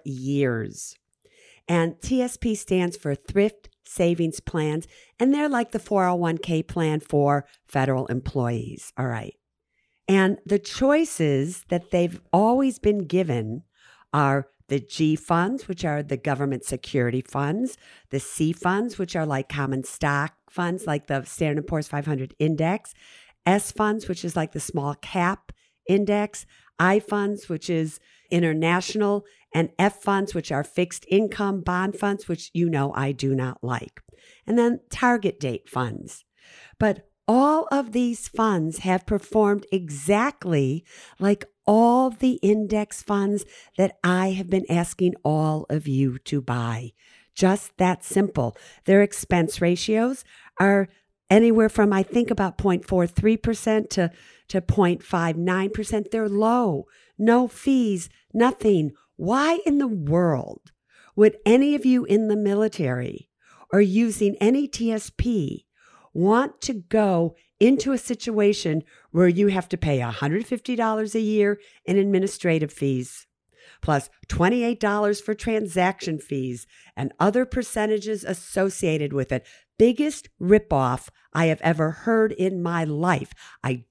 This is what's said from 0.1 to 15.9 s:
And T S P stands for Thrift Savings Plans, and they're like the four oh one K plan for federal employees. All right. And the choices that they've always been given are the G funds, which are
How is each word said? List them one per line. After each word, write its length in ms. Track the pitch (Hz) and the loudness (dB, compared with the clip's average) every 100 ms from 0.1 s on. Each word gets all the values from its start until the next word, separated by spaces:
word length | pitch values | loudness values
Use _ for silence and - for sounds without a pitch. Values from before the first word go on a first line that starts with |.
| 131 131 143 135 117 104 - - - _ _ _ _ _ _ - | -10 -4 0 0 -2 -6 -10 -18 -18 _ _ _ _ _ _ -2
And 340 | 170 165 165 | 0 0 -4
T 180 | - 254 | -4 -2
S 140 | 247 - | -2 -4
P 180 | 240 | -4
stands 420 | 208 - 185 175 - | -4 -2 -2 -2 -4
for 180 | 151 | -6
Thrift 560 | 139 - 196 208 208 - _ | -8 -4 0 0 -2 -20 _
Savings 540 | - - 170 170 165 - | -20 -2 0 2 -2 -4
Plans, 460 | - 165 151 151 - - _ _ | -8 -4 -2 -4 -8 -20 _ _
and 140 | 254 | 2
they're 140 | 285 302 | 2 0
like 220 | 254 233 | -2 -4
the 60 | 220 | -6
four 260 | - 202 | -2 0
oh 100 | 185 | 2
one 220 | 180 170 165 | 0 -2 -2
K 240 | - 160 | -2 -4
plan 380 | 160 - 160 151 | -2 -2 0 -2
for 460 | - 147 143 143 - _ _ | 0 0 2 0 -2 _ _
federal 400 | 139 131 131 - | -2 0 0 -2
employees. 840 | 123 127 139 120 120 117 - - - | 0 0 0 -2 -4 -6 -12 -16 -8
All 80 | 127 | -6
right. 260 | 113 107 - _ _ _ _ _ _ - | -6 -10 -16 _ _ _ _ _ _ 0
And 280 | 190 190 202 - | 2 4 0 -2
the 120 | 202 | -2
choices 1080 | - - 269 294 330 - 156 139 143 180 - | -2 -2 2 2 0 -2 0 0 -2 -6 -6
that 220 | 175 175 | -6 -2
they've 280 | 180 175 175 _ | 0 0 -4 _
always 460 | 175 214 247 269 - | 2 4 2 0 0
been 220 | 208 208 | 0 0
given 640 | 165 175 180 123 107 117 - _ _ _ _ | 0 -2 0 -2 -4 -8 -12 _ _ _ _
are 380 | 143 143 139 135 _ _ | 0 2 0 -2 _ _
the 120 | 139 | -6
G 360 | - - 156 156 | -6 -2 0 0
funds, 520 | - 170 185 269 - | 0 0 0 -4 -8
which 160 | 175 | -8
are 180 | 170 | -4